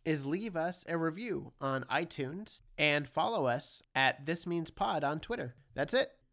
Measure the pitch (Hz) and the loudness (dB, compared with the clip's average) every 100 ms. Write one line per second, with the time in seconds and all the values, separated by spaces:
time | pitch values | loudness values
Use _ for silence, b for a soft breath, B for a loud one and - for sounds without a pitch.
0 | 165 151 139 180 220 170 170 180 - 165 | 0 0 0 -2 -2 -2 -2 -2 -2 0
1 | 160 170 240 165 - - 135 135 - 139 | 0 -2 -4 -4 -6 -6 -2 -2 0 0
2 | 165 - 131 180 214 - - - 151 147 | 0 -2 -4 -6 -10 -14 -12 2 4 4
3 | 139 156 196 220 131 123 - - - 131 | 2 0 2 2 2 0 -2 -12 -2 4
4 | 135 - 143 170 175 170 160 - 214 165 | 4 4 -2 -2 0 -2 -2 -2 0 2
5 | 143 151 - - 123 - - - 151 254 | 0 -2 -4 -6 -6 -10 -8 -4 0 2
6 | - - _ | 0 -6 _